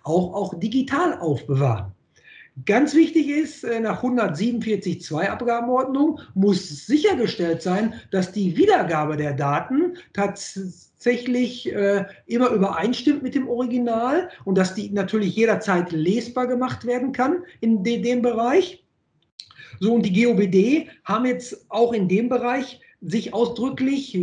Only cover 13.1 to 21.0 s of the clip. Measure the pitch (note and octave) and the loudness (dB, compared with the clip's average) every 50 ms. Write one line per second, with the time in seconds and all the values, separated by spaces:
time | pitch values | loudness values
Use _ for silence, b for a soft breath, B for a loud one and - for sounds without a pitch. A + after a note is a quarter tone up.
13.1 | C#4+ - - B3+ - C4+ B3+ - A#3+ A#3 B3+ A#3+ A#3+ B3 A#3+ A#3 A3+ A3+ A#3 B3+ | 2 2 0 -4 -4 -2 -2 -2 -2 -2 -2 -2 0 -2 0 0 0 0 0 0
14.1 | C#4+ F4+ F4+ B B B B G3 F#3+ F#3+ F#3 F3+ - - G3+ G3+ G3 G3+ F#3+ F#3+ | 0 0 -2 B B B B 0 2 2 2 2 0 -6 -6 -4 -2 -2 -2 0
15.1 | - A3 G#3 F#3 - G#3+ A3+ A3+ G#3 F#3 - - F#3+ F3 F3 F3+ E3+ D#3 D#3 F3 | 0 0 0 0 0 2 2 2 2 2 0 0 0 0 0 0 -2 -2 0 2
16.1 | G3+ A#3+ A#3 - - B3+ B3+ B3 B3+ A#3+ B3+ B3 - - - A#3 A#3+ B3+ B3+ C4+ | 0 0 -2 -4 -4 -2 -2 0 0 -2 -2 -4 -4 -6 -4 -2 -2 -2 -2 -2
17.1 | - - B3+ C4+ F4 F4+ B B B B B A3+ A3+ G#3 F3+ A#3 A#3 A3 F#3 A#3+ | 0 0 0 0 0 -2 B B B B B 2 2 2 2 0 0 0 0 0
18.1 | B3 B3 A#3 B3 A#3 A3 A#3 A#3+ C4+ F#4+ F4+ - - - _ _ _ _ _ _ | 0 2 2 0 0 0 0 2 4 2 2 2 -2 -16 _ _ _ _ _ _
19.1 | _ _ _ _ _ - - B B B B B B B F#3 G#3+ A#3 A#3 G3 - | _ _ _ _ _ -20 -20 B B B B B B B 0 2 2 2 2 2
20.1 | F3+ F#3+ A#3 A#3+ A3+ F#3 G#3 F#3+ F3+ F#3+ F#3+ A#3+ C#4+ D#4+ - B B B | 2 4 4 4 4 2 2 4 4 4 4 6 4 0 0 B B B